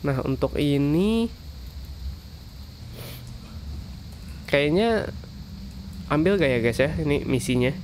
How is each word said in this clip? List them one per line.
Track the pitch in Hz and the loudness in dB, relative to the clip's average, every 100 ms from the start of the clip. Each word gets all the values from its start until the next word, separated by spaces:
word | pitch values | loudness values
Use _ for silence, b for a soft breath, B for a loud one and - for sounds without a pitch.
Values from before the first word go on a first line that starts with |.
| 143 | 0
Nah, | 131 | 0
untuk | 135 131 135 - | 0 0 0 2
ini | 143 139 143 160 202 226 233 - - - - - - - - - - - - - - - - B B B B - - - - - - - - - - - - | 2 4 4 4 4 4 0 -4 -14 -12 -12 -12 -10 -8 -8 -8 -14 -14 -14 -14 -16 -14 -14 B B B B -12 -12 -10 -8 -8 -10 -12 -12 -12 -12 -12 2
kayaknya | 143 147 170 233 220 - - - - - - - - - - - | 4 6 6 6 4 0 -6 -10 -12 -12 -10 -10 -10 -10 -10 0
ambil | 147 170 202 | 4 4 6
gak | 143 | 4
ya, | 123 | 4
guys, | 113 113 | 2 4
ya? | 139 175 | 2 2
Ini | 156 143 127 | 2 2 2
misinya. | 127 127 123 123 - | 0 2 4 2 0